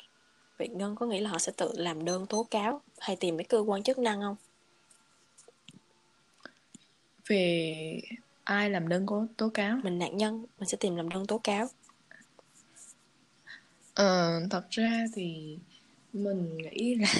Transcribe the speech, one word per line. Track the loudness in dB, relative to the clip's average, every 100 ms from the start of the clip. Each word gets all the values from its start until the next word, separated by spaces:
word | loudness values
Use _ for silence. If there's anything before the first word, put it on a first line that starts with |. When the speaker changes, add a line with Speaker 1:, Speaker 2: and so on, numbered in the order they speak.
| -20 _ _ _ _ -8
Speaker 1:
Vậy | -6
Ngân | -4 -4 -2
có | -2
nghĩ | 0
là | 0
họ | -2
sẽ | -2 0
tự | -2 0
làm | -2 -2 -2
đơn | -2 0
tố | -2 0
cáo | 0 0 -2 -6 -10
hay | -6 -2
tìm | 0 -2
cái | 2
cơ | 2
quan | 4 0
chức | 2 2
năng | 2 0
không? | -2 -6 -12 _ _ _ _ _ _ _ _ -20 -20 -20 -20 -20 _ _ _ _ _ _ -20 -20 _ -20 _ _ _ _ 0
Speaker 2:
Về | 4 4 2 0 -4 -6 -8 -10 -12 -16 _
ai | -2 0 2
làm | 0 2
đơn | 2 2
tố, | 0 -2 0
tố | 0
cáo? | 2 0 0
Speaker 1:
Mình | 0 -2
nạn | -2 0
nhân, | 0 -2 -8 -10
mình | -6
sẽ | -2
tìm | 0 -2
làm | -2
đơn | -4 -2
tố | -2
cáo. | 0 0 -2 -6 -20 _ -20 -20 -20 _ -20 -20 -20 -20 -20 -20 _ _ _ _ -20 -20 -20 _ -6
Speaker 2:
Ờ, | 4 6 6 4 2 0
thật | -2 -2
ra | 0 2 2 -2
thì | -4 -6 -6 -8 -12 -16 -20 _ _ _
mình | -4 -2 0 -2 -4
nghĩ | -6 -2 0 2
là | 4